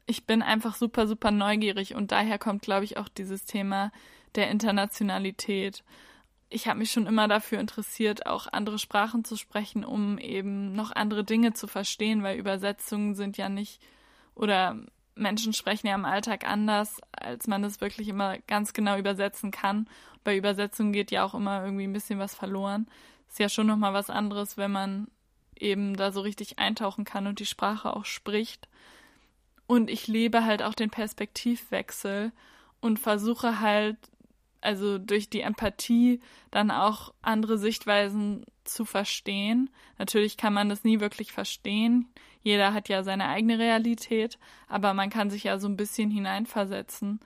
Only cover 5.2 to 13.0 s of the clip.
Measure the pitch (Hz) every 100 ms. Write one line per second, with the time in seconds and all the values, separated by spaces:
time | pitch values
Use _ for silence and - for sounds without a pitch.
5.2 | 196 202 - 196 196 - _ - - -
6.2 | _ _ - 220 226 - 220 233 208 220
7.2 | 214 208 - 202 214 - - - 214 208
8.2 | - - - - 208 208 - 208 220 233
9.2 | 220 220 - 208 208 214 - 208 202 202
10.2 | - 196 196 196 196 196 220 - 208 208
11.2 | 202 226 240 220 233 196 202 - 214 214
12.2 | 196 190 196 196 202 202 - 208